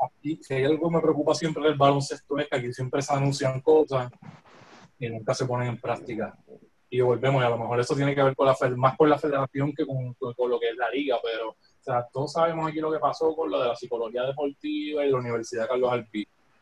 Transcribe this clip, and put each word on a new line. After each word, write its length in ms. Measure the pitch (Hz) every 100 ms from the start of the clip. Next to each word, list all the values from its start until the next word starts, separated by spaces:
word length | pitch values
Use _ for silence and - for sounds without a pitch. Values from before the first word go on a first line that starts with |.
| 127
aquí, 320 | _ 147 160
si 120 | -
hay 100 | 131
algo 240 | 139 151 170
que 80 | 165
me 40 |
preocupa 340 | 151 143 -
siempre 280 | 147 165 156
del 140 | 151 139
baloncesto 600 | 139 143 139 147 - 143
es 100 | 147
que 80 | 139
aquí 160 | 120
siempre 260 | 123 127 143
se 140 | 139
anuncian 460 | 143 139 139 135 131
cosas 520 | 160 156 147 135 127 - - - - - - - - -
y 100 | 120
nunca 240 | 113 110
se 140 | 127 123
ponen 220 | 123 123
en 120 | 117
práctica. 560 | - 113 - 107 - - _ - _ _ -
Y 100 | 127
volvemos, 420 | 123 113 131 139
y 40 | 123
a 40 |
lo 60 | 117
mejor 240 | 113 120
eso 140 | 123
tiene 200 | 143 139
que 80 | 139
ver 140 | 135 131
con 100 | 135
la 80 |
fed-, 220 | 131 135 123
más 200 | 131 -
con 120 | 151
la 100 | 143
federación 540 | 151 139 135 139 143
que 140 | 143 135
con, 260 | 135 123
con, 200 | 123 123
con 160 | 120 123
lo 80 | 117
que 120 | 117
es 60 | 117
la 140 | 117
liga, 260 | 139 139 117
pero, 280 | 117 113 110
o 60 | - _ _
sea, 260 | - 120 120
todos 200 | 131 147
sabemos 360 | 165 170 160 160
aquí 120 | 151
lo 120 | 156
que 60 | 156
pasó 360 | 147 - 160
con 160 | 156 156
lo 120 | 143
de 60 | 123
la 80 | 117
psicología 480 | 120 117 113 123
deportiva 840 | 127 139 143 139 151 151 151 151 143
y 40 |
la 80 | 131
Universidad 500 | 120 117 113 117 113
Carlos 240 | 127 123
Alpí. 360 | 123 113 107 104 _ _ _